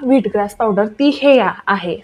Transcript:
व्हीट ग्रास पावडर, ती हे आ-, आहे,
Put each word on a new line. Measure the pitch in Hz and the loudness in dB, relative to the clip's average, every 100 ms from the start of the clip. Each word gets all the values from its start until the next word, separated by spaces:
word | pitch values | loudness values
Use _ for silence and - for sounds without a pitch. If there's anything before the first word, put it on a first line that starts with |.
व्हीट | 262 269 202 | 0 0 0
ग्रास | 208 202 | -2 -4
पावडर, | - 226 190 214 | -4 -2 0 -2
ती | 214 285 285 | 0 0 2
हे | 277 262 | 4 4
आ-, | 190 - - | 2 -4 -4
आहे, | 196 175 - | -4 -4 -8